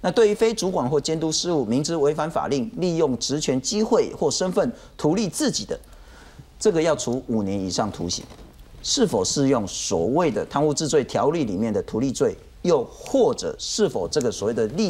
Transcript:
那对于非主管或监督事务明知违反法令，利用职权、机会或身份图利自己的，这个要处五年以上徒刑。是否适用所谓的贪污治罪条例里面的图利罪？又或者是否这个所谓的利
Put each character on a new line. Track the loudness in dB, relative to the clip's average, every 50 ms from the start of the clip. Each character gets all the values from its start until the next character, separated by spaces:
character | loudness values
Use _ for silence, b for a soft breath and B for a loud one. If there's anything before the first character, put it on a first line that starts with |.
那 | -2 0
对 | 4 4 4 4
于 | 4
非 | 4 2 0 0
主 | 0 -2 -2
管 | 0 0 0 2
或 | 0 0
监 | 0 0 -2 0
督 | 0 -2
事 | -2 -2 -2 0 0
务 | 0 0
明 | 2 0 0 0
知 | 0 0
违 | 2 2 2 2
反 | 0 -2 -2
法 | -2 -2 -2 0
令， | -2 -2 -2 -4 -4
利 | -2 -2 0 2
用 | 2 2 2 0 -2
职 | -2 -4 -4 -2
权、 | 0 0 0 0
机 | 0 -2 0 0 2
会 | 2 4 2 2 2 -2 -2
或 | -2 0
身 | 0 0 -2 0 0
份 | 0 0 0 -2 B B B B -2
图 | 0 0 2
利 | 2 0 -2
自 | -2 -2 -2 -2
己 | -2 -2 -6
的， | -6 -8 -10 -10 B B B B B B B B B B B B B -14 0
这 | 0 2 4
个 | 4 2
要 | 2 2
处 | 0 0 -4 -4 -4 -2 -2
五 | -2 0 0
年 | 0 -2 -2
以 | -2 -4
上 | -2 -2 -2 -2
徒 | -2 -6 -6 -4
刑。 | -4 -6 -8 -14 -18 -20 -20 -20 -20 -20 -20 -20 -20 -12 -6
是 | -4 0 2 2
否 | 2 4 2 0
适 | 0 0 2 2
用 | 4 4 2 0
所 | -4 -6 -6 -4 -2 0 0 2
谓 | 2 2 2 2 2
的 | 0 -2 -4
贪 | -2 0 0 2
污 | 2 0
治 | 0 -2 2
罪 | 2 2 0
条 | 2 -2 0 0 2
例 | 2 0 -2
里 | -2 -2
面 | -2 -2 0 0
的 | -2 -2
图 | -2 -2 -2
利 | -2 -2
罪？ | 0 2 0 0 0 -2 -14 -20 -20 -4 0
又 | 2 2 2 0
或 | -2 -10 -18 -14 -2 2 4 4 4 2
者 | -2 -4 -6 -6 -6
是 | -8 -8 0 0 0 0
否 | 0 -2 -4 0
这 | 0 0
个 | 0 0
所 | -2 0 -2 -2
谓 | 0
的 | 0 -2 -2
利 | 0 0 0